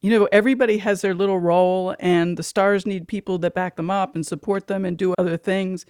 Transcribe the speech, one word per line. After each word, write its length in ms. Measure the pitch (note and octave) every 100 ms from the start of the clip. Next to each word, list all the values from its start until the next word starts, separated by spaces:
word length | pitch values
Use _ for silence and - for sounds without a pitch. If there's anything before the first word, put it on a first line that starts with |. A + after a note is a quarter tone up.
You 80 | F#3+
know, 180 | A3+ G3+
everybody 480 | G3+ A3+ C4 A#3+ G#3+
has 220 | G#3 G3
their 120 | G3+
little 260 | F3+ G3 F#3+
role, 560 | F3 F3 F#3 F#3 F#3 -
and 380 | F3+ F3 E3+ E3
the 60 |
stars 420 | E3 G#3+ G3 G3+ G3+
need 220 | F#3+ E3+
people 300 | G3+ F#3+ F#3
that 140 | E3+
back 220 | F#3 F#3 -
them 160 | E3
up 240 | G3 F#3 E3
and 100 | D3+
support 420 | - - G3 -
them 180 | G3 F#3
and 120 | E3+
do 160 | F#3 F3+
other 200 | F3+ E3
things. 480 | - F#3+ F#3+ F3+